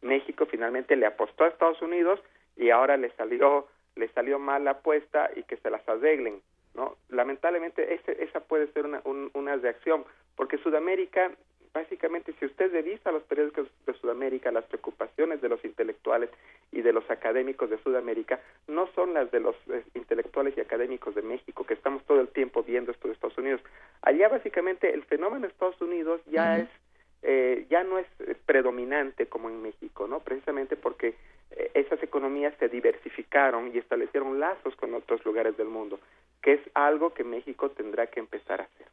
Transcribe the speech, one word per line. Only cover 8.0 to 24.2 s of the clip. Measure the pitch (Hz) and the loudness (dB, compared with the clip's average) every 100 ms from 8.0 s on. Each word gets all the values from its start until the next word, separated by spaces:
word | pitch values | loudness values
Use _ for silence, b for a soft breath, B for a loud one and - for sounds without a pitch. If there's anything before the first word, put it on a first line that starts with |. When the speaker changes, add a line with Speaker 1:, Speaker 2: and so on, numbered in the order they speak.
| - - | -4 -6
Speaker 1:
esa | 160 165 | -4 -6
puede | - 156 147 | -2 0 0
ser | 147 147 | -2 -4
una, | 147 | -6
un, | 139 139 139 | -6 -6 -6
una | 143 139 139 | -6 -4 -2
reacción, | 123 117 - 160 - B B _ | -2 -2 0 0 -2 B B _
porque | 135 143 | -4 -2
Sudamérica, | 170 151 170 185 180 - 185 190 _ _ _ | 0 0 0 -2 0 0 0 -2 _ _ _
básicamente, | 160 160 180 160 170 165 156 | -8 -8 -4 -4 -4 -8 -8
si | 139 | -8
usted | - 190 | -2 0
revisa | 175 156 214 - | 0 -4 -4 -4
los | 156 | -4
periódicos | - 139 147 147 135 _ | -2 -2 0 -2 -8 _
de | - | -8
Sudamérica, | - 123 117 135 127 127 | -6 -4 -2 -2 -2 -2
las | 117 | -2
preocupaciones | 113 113 - - 110 - 156 156 | -4 -8 -8 -8 -8 -2 -2 0
de | 127 | -2
los | 117 | -2
intelectuales | 110 - 110 104 - 120 117 - B B B | -6 -4 -4 -4 -2 0 -2 -8 B B B
y | - | 0
de | 120 | 4
los | 113 - | 2 2
académicos | 113 117 120 127 135 120 | -4 0 0 0 -2 -2
de | 110 | -2
Sudamérica | - 127 120 113 110 127 B B - | 0 0 0 -4 -2 -4 B B -8
no | 156 180 | -4 -2
son | - 180 | 0 0
las | 165 127 | 0 2
de | 123 | 2
los, | 113 117 - | 0 -4 -6
eh, | 123 - | -8 -6
intelectuales | - - 113 - - 139 135 | -12 -4 -2 -2 -2 -2 -2
y | |
académicos | - 117 123 127 - | -4 -2 -2 -4 -6
de | 101 | -6
México, | 110 120 - - | -6 -8 -10 -12
que | - | -6
estamos | 110 - 139 | -2 -2 -4
todo | - 147 | 4 4
el | 127 | 4
tiempo | - 127 120 | 0 -2 0
viendo | 113 120 120 | 0 -2 -2
esto | 120 - | -6 -6
de | |
Estados | 110 113 - | -6 -6 -4
Unidos. | 131 127 - B B B | -2 -4 -6 B B B
Allá, | - 143 | 2 6